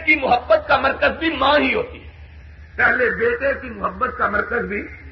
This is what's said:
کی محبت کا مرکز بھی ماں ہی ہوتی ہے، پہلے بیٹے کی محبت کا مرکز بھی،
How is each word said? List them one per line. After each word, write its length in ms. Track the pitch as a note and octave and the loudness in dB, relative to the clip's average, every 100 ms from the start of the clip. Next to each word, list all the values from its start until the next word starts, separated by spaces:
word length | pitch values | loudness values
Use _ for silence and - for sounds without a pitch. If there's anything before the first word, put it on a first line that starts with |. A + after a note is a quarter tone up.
کی 120 | - D#4 | 4 2
محبت 520 | C4 B3 - D#4+ - | 2 0 4 2 4
کا 80 | C#4 | 2
مرکز 420 | C4 - C#4+ G#3+ | 2 2 0 0
بھی 180 | D#4+ C#4 | -2 2
ماں 220 | C4+ D4 | 4 4
ہی 160 | C4+ | 4
ہوتی 340 | A3 - - - | 0 -4 -8 -18
ہے، 40 | - - - - - - - | -20 -20 -20 -20 -20 -12 0
پہلے 340 | B3 B3 A#3+ | 2 4 0
بیٹے 500 | G3+ A#3 A#3+ C4+ C4 | 2 0 0 0 -2
کی 100 | C4 | -6
محبت 480 | G#3+ G3 F#3+ B3+ B3 | -6 -6 -2 -4 -2
کا 120 | G#3 | -2
مرکز 380 | G#3 - - F3+ | 0 -2 -2 -4
بھی، 140 | G3+ D4 - - | -6 -8 -14 -18